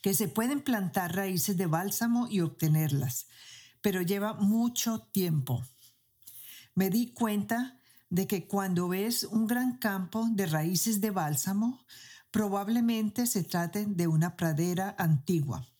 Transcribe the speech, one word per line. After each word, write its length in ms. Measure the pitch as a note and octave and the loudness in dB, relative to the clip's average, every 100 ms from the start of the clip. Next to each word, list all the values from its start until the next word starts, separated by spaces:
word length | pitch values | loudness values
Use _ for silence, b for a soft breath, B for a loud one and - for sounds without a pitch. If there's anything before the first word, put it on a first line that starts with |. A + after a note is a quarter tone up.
que 100 | G3 | 2
se 160 | G3 G3 | 2 0
pueden 320 | - A#3+ C#4+ | 0 0 0
plantar 560 | C#4 A3+ F#3 - F3 F3 | 0 0 0 -2 -2 -2
raíces 400 | G3 F#3 - F3+ | 0 0 0 0
de 100 | F#3 | 2
bálsamo 600 | D#3+ G3 - A#3 A#3 A#3+ | 0 0 -2 0 0 0
y 120 | G#3 | 0
obtenerlas, 840 | E3 - D#3 D#3 D#3 C#3 B2+ B2+ - B B B B B | 0 0 2 4 2 0 -2 -4 -10 B B B B B
pero 220 | G#3 F#3 | -2 0
lleva 320 | F3 G3+ G#3 | -2 -2 -2
mucho 640 | - G3+ A3+ A#3+ A#3+ A#3 A3+ - | 0 2 4 0 0 -4 -4 -4
tiempo. 520 | G3 F3+ D#3 B2+ B2 - _ - _ _ _ - B B B B | -2 2 0 0 -4 -4 _ -20 _ _ _ -20 B B B B
Me 160 | - F#3+ | 0 2
di 220 | G#3 A#3+ | 2 0
cuenta 680 | - A#3 G#3 G3+ A#3 B3+ b b b b | 0 0 0 0 -2 -2 b b b b
de 160 | F3+ F#3+ | -2 0
que 200 | G3 - | -2 -2
cuando 420 | G3 F#3+ F3 F3+ | -2 0 0 0
ves 360 | F#3 G#3+ A3+ | 0 0 -2
un 220 | - A3 A3 | -2 0 0
gran 320 | A#3+ B3+ B3 | 0 0 0
campo 500 | A3 G3 F3+ A3 A3+ | -2 -2 -4 -2 0
de 160 | G#3 F#3+ | 0 0
raíces 540 | D#3 D#3+ F3+ A3+ G#3 | 0 2 0 0 0
de 100 | A3 | 0
bálsamo, 760 | F#3+ D3+ D3 - G3 A#3 B3+ _ B B B B | 0 0 -2 0 0 0 -2 _ B B B B
probablemente 960 | G#3+ G#3 G3 G3+ A#3 A#3 A3+ G#3+ G#3 A#3+ | 0 0 -2 0 2 2 2 0 0 0
se 180 | G3+ | 0
trate 420 | D#3+ F3 E3+ G#3 G#3 | -2 -2 -2 -2 -2
de 200 | F#3 E3+ | 0 2
una 300 | D#3 F3 F3 | 4 2 0
pradera 580 | E3 D3+ F3 F3+ G3 - | -2 0 0 0 -4 0
antigua. 680 | E3+ D3 - F3 C3+ F2 - _ | 2 2 4 0 0 -4 -8 _